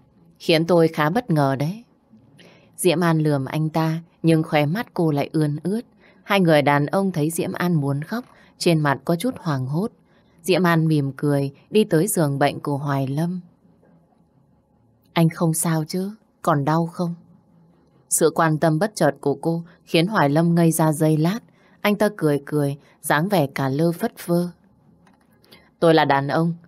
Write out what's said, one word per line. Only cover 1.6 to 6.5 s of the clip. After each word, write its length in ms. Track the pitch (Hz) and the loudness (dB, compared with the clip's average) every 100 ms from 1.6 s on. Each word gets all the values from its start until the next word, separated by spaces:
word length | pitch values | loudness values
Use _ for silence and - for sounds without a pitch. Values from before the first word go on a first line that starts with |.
| 147 220 - _ _ - _ _ - - _ - | -4 -8 -16 _ _ -20 _ _ -20 -20 _ -4
Diễm 220 | 180 156 | 0 2
An 200 | 170 160 | 2 2
lườm 260 | 151 139 131 | 0 -2 -2
anh 240 | 156 156 | -4 -2
ta, 320 | 160 160 165 165 - | -2 -2 -4 -10 -2
nhưng 200 | 165 160 | 2 2
khóe 220 | 156 151 147 | 2 0 0
mắt 280 | 202 240 | -2 -6
cô 180 | - 165 | -2 -2
lại 180 | 143 - | 0 -2
ươn 240 | 160 151 147 | -2 -2 -2
ướt. 180 | 175 220 - _ _ _ | -4 -6 -8 _ _ _
Hai 160 | - 202 | -2 2
người 220 | 170 | 4